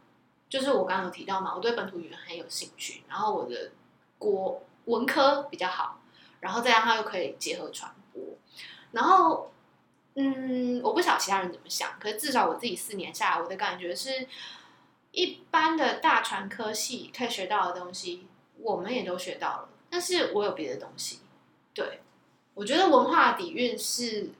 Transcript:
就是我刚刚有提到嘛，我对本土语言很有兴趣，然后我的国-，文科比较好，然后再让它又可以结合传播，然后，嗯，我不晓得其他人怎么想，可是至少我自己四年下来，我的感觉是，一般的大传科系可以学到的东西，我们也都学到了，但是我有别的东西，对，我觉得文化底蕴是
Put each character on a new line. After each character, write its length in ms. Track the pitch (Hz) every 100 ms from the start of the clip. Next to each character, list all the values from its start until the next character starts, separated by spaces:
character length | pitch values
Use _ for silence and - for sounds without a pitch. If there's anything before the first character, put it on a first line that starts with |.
| _ _ _ _ _
就 100 | 269
是 120 | 269
我 140 | 220 185
刚 120 | 190
刚 80 | 185
有 60 |
提 140 | 180 -
到 140 | 190
嘛， 120 | 175
我 60 | 175
对 140 | 226
本 140 | 233 185
土 120 | 170
语 100 | 160
言 100 | - -
很 100 | 170
有 80 | -
兴 220 | - 160 -
趣， 280 | - - -
然 120 | 170
后 160 | 214 196
我 120 | 123
的 240 | 120 - - _ _ _ _
国-， 460 | 214 190 190 - - _ -
文 200 | 233 254
科 380 | 320 277 285
比 140 | - 180
较 100 | 185
好， 320 | - - - - - - _
然 120 | 180
后 100 | 220
再 100 | 247
让 100 | 226
它 140 | 226 220
又 80 |
可 180 | 214 190
以 140 | 143 -
结 220 | - -
合 100 | 151
传 240 | - - - -
播， 100 | - - - _ - - - -
然 100 | 226
后， 480 | 247 381 330 - - - _ _ _ _ _ 277
嗯， 640 | 269 262 262 254 247 247
我 120 | 247
不 80 | 330
晓 140 | 349 -
得 40 |
其 100 | -
他 120 | 196
人 100 | 180
怎 80 | -
么 60 | -
想， 240 | - - -
可 80 | 208
是 80 | -
至 140 | 302
少 160 | 247 170
我 80 | -
自 60 |
己 120 | 240
四 220 | 180 - 196
年 180 | 156
下 180 | - 202
来， 100 | 170
我 60 | 170
的 100 | 190
感 200 | 202 180
觉 160 | 175
是， 320 | 180 262 262 254 - - - - _ _ _ _
一 300 | - 359 - -
般 240 | 330 311 320
的 200 | 254 226
大 260 | 320 240
传 260 | - 196 196
科 240 | - 214
系 400 | 214 - 233 - -
可 100 | 233
以 40 |
学 180 | 202 185
到 260 | 208 180
的 60 | 180
东 140 | 180
西， 320 | 185 180 180 - _ _ -
我 180 | 220 180
们 160 | 196
也 100 | 247
都 140 | 185 180
学 180 | 185 -
到 120 | 160
了， 200 | - - - _
但 120 | 359
是 300 | 349 359 262
我 120 | 208 208
有 60 |
别 220 | - 143
的 60 | -
东 100 | - -
西， 240 | - - - _ _ _ _
对， 280 | - - - - _ _ _ _
我 100 | -
觉 140 | 233 320
得 100 | 381
文 240 | 262 262
化 220 | 320 254
底 180 | 233 170
蕴 260 | 185 247 214
是 540 | - - 240 214 180 -